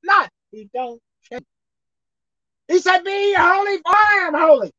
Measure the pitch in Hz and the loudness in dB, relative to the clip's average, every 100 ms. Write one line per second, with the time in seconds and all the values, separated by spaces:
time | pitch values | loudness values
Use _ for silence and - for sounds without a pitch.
0 | 349 392 - _ _ 214 208 247 254 233 | 0 0 0 _ _ -20 -14 -10 -10 -14
1 | _ _ _ 247 - _ _ _ _ _ | _ _ _ -18 -18 _ _ _ _ _
2 | _ _ _ _ _ _ - 349 370 370 | _ _ _ _ _ _ -4 -2 0 0
3 | 370 403 403 381 339 392 403 381 330 403 | -2 -4 0 2 2 2 -2 -4 0 2
4 | 415 403 349 302 320 269 170 | 2 0 -2 0 4 4 2